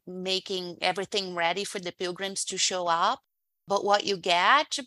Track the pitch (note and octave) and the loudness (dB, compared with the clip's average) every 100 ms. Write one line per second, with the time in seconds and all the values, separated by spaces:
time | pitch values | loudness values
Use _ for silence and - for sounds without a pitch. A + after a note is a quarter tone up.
0 | - F#3 F#3 F#3+ - F#3 F3 E3+ F3+ F3+ | -12 -8 -2 -2 -2 -6 -6 -4 -2 -2
1 | F#3+ G#3 F#3+ F3 E3+ F3+ G3 G#3+ F3 - | -2 -4 -4 -2 0 0 -4 -6 -8 -6
2 | F3+ F3 G3 G3 - F#3 - F#3 F3 E3 | -6 -6 -6 -6 -6 -2 0 0 0 2
3 | G3 B3+ _ _ _ _ - G3+ G3+ G3+ | 2 0 _ _ _ _ -2 0 4 2
4 | - F#3+ F#3 E3+ G3 C#4 D#4 - | 2 -2 2 4 6 6 4 -6